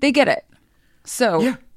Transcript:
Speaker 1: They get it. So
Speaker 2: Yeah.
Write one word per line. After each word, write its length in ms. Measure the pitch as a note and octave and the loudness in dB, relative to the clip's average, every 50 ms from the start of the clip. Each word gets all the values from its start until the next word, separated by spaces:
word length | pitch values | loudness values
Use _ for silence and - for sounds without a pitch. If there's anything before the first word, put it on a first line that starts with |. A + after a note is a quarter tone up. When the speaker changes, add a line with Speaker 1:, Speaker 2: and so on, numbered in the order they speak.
Speaker 1:
They 120 | C4 D4 | -2 0
get 160 | B3 D4 B3+ - | 2 2 2 2
it. 160 | - - - _ _ _ _ _ _ _ _ _ _ _ _ | 0 -4 -8 _ _ _ _ _ _ _ _ _ _ _ _
So 360 | - - - B3 A3 F3 D#3+ | -14 -4 -2 0 0 2 0
Speaker 2:
Yeah. 160 | G#3+ B3+ B3 - - - - | 0 -2 -2 -6 -12 -20 -20